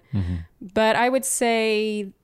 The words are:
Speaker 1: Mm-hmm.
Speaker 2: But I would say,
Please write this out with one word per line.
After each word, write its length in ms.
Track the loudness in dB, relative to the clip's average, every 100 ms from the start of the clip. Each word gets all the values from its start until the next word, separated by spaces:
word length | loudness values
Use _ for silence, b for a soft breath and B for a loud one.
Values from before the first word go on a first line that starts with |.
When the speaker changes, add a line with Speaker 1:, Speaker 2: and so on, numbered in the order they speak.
| _
Speaker 1:
Mm-hmm. 220 | -4 -2 -4 -8 -16 -6 2
Speaker 2:
But 200 | 2 4
I 140 | 2
would 160 | 0 -2
say, 840 | 0 0 2 2 0 0 -4 -6 -12